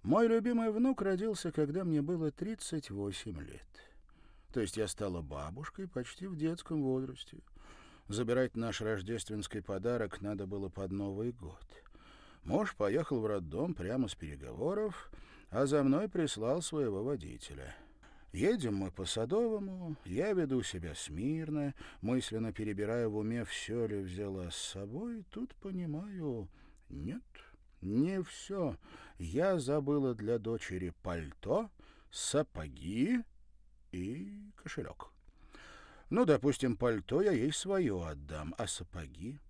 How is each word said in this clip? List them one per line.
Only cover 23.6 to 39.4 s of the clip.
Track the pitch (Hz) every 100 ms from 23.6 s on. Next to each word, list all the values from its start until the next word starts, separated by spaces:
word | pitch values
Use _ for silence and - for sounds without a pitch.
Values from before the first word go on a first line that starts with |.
| - 117 113
ли | 104
взяла | 95 90 101 95 87
с | -
собой, | - 95 101 135 240 226 180
тут | 208 254
понимаю, | - 196 185 175 151 208 190 151 117 92 - - - -
нет, | 131 147 240 - - - - - -
не | 92 110 160 190
всё. | 175 - - 196 156 - - - - -
Я | 85 110 190 180
забыла | 127 151 139 147 135 113
для | 104 120
дочери | 107 113 - 92 90 -
пальто, | - 85 76 - 98 175 226 - - - -
сапоги | - - 143 151 - 78 64 82 110 165 247 - - - - - - -
и | 90 92 139 202 208 208 -
кошелёк. | - - - - - - - - - - - - - - -
Ну, | 196 220
допустим, | 135 135 135 131 104
пальто | 123 110 - 139
я | 208
ей | 143 135
своё | 156 185 196 156 92
отдам, | 80 73 71 78 78 76
а | 82
сапоги? | - 85 87 71 78 101 143